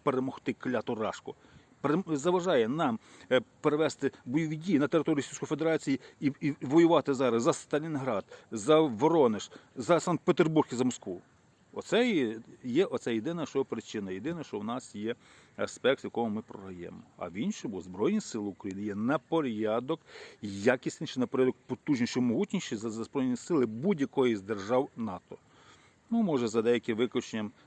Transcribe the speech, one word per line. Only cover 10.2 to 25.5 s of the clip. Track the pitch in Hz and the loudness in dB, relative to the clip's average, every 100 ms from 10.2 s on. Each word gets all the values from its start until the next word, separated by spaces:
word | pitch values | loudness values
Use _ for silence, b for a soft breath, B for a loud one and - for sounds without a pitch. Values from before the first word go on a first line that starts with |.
| - 165 160 156 - | 2 4 4 4 2
і | |
за | 120 | 2
Москву. | 127 - - 90 - _ _ _ _ | 0 -2 -8 -12 -12 _ _ _ _
Оце | - - 202 247 | -12 0 2 2
і | 175 117 110 - - | 2 0 -2 -12 -14
є, | 127 131 | -4 0
оце | 196 127 - | 0 0 -2
єдине, | 113 123 170 147 | -2 -2 -6 -4
що | 135 | -2
причина, | 135 113 - 110 95 | -2 -4 -6 -8 -6
єдине, | 95 131 170 | -6 -6 -8
що | 131 107 | -8 -8
в | |
нас | 107 123 - | -6 -8 -10
є | 104 107 117 B B B - | -10 -8 -8 B B B -6
аспект, | 104 - 123 135 | -6 0 0 0
в | 107 | -2
якому | 113 117 | -4 -2
ми | 107 | -4
програємо. | - - 95 90 85 - - - | -8 -14 -14 -12 -14 -16 -18 -12
А | 87 | -10
в | |
іншому | 85 175 - - 92 | -6 -4 -4 -6 -8
Збройні | 92 90 131 214 | -8 -2 0 0
Сили | - 113 | -2 -6
України | 104 90 101 95 | -6 -6 -8 -6
є | 104 | -6
на | 101 117 151 | -4 0 -2
порядок | - 165 135 107 107 113 127 165 - B B B | 0 -2 0 -2 0 0 -2 -6 -8 B B B
якісніші, | 104 98 110 131 - - 165 127 | -10 0 2 2 0 -8 -8 -4
на | 123 | -2
порядок | 127 127 - - | 2 2 0 -6
потужніші, | 123 - 131 120 131 | -8 -2 0 0 0
могутніші | 123 120 202 185 - 110 | 0 0 0 -4 -4 -6
за, | 113 | -6
за | 110 | -6
Збройні | 107 139 131 120 | -6 -2 -2 -2
Сили | - 165 120 | 0 2 2
будь-якої | 113 175 170 135 - 127 107 | 0 0 0 0 2 2 2
з | |
держав | 95 104 95 127 143 - | -4 -6 0 0 0 -4
нато. | 110 90 - - _ | -8 -8 -12 -20 _